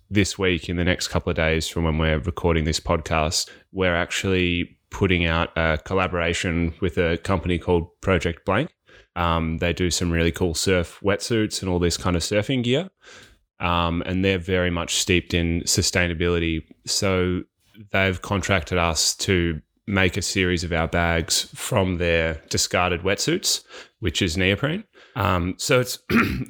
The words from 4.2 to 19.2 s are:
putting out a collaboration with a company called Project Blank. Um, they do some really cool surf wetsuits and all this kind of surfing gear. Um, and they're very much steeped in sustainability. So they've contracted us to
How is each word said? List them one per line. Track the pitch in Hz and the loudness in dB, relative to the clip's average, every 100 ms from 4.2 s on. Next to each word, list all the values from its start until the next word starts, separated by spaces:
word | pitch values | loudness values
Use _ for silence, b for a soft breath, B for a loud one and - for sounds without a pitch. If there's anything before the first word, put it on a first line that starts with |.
| 98 92 90 87 - _ _ | 0 2 2 0 -4 _ _
putting | - 98 87 | 0 2 4
out | 85 82 82 - | 2 2 0 0
a | 82 78 | 0 0
collaboration | - 95 90 87 82 - 95 82 85 - | -2 -2 0 0 -2 0 -2 0 -2 -2
with | 90 92 | -2 0
a | 82 85 | 0 0
company | - 95 87 87 | 0 0 0 -2
called | - 87 80 _ | 2 0 0 _
Project | - 92 90 80 | 0 0 0 -4
Blank. | - 98 165 _ _ b b 87 | -2 -2 -2 _ _ b b -2
Um, | 85 82 82 82 | 0 2 0 -2
they | 85 | -2
do | 85 90 | 0 -2
some | - 87 | 0 0
really | 82 85 | 2 2
cool | - 92 | 0 -2
surf | 80 - 90 85 - | 0 0 0 0 -4
wetsuits | 98 101 - 117 107 - | -2 -2 0 0 0 -2
and | 92 | -2
all | 87 | 0
this | 87 - | 0 0
kind | 92 87 | 0 0
of | |
surfing | - 104 104 131 | 0 0 0 0
gear. | 120 131 185 - B B B B B - | 0 0 -2 -10 B B B B B -6
Um, | 85 85 85 85 - | 0 2 2 0 -2
and | 92 | 0
they're | 95 95 | 0 0
very | 87 92 90 | 0 0 0
much | 85 82 - | -2 -2 -2
steeped | - 87 - | 2 2 2
in | 87 85 85 | 0 0 0
sustainability. | - - 90 95 87 82 87 87 82 80 - _ - | 0 0 0 0 0 0 0 0 0 -2 -6 _ -6
So | - 98 92 90 90 - _ _ - 104 | -2 0 0 0 -2 -4 _ _ -20 -4
they've | 98 95 90 | 0 2 0
contracted | - 101 - 98 82 90 | -2 -4 0 -2 0 0
us | 85 80 - | 0 2 0
to | - | -2